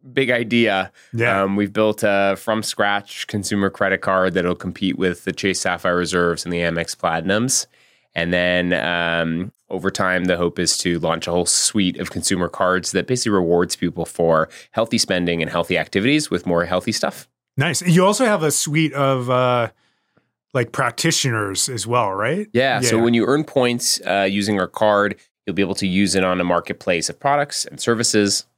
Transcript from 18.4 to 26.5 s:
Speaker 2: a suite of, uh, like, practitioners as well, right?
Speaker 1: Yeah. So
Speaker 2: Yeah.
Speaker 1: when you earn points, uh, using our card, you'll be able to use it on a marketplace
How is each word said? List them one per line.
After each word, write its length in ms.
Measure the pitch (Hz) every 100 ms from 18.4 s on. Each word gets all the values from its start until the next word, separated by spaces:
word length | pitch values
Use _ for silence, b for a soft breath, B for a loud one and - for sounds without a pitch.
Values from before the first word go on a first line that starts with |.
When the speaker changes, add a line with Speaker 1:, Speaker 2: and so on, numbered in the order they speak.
Speaker 2:
a 80 | 156
suite 420 | - - 151 156
of, 360 | 135 135 131 123
uh, 380 | 127 127 123 113 _ _ _ _ _ _ _ _
like, 180 | 131 120
practitioners 960 | - 123 - 165 156 135 113 104 98 -
as 180 | 120 107
well, 240 | 123 104
right? 360 | 95 110 180 208
Speaker 1:
Yeah. 280 | 120 135 110
So 160 | 120 113
Speaker 2:
Yeah. 60 |
Speaker 1:
when 120 | 117
you 100 | 117 110
earn 180 | 147
points, 560 | 156 139 123 120 - - -
uh, 200 | 98 98
using 300 | 101 101 101
our 80 | 90
card, 480 | - 107 101 104 101 b _ -
you'll 80 |
be 80 | 90
able 120 | 92 95
to 100 | 98
use 280 | 92 98
it 100 | 92
on 160 | 92 90
a 40 |
marketplace 640 | 87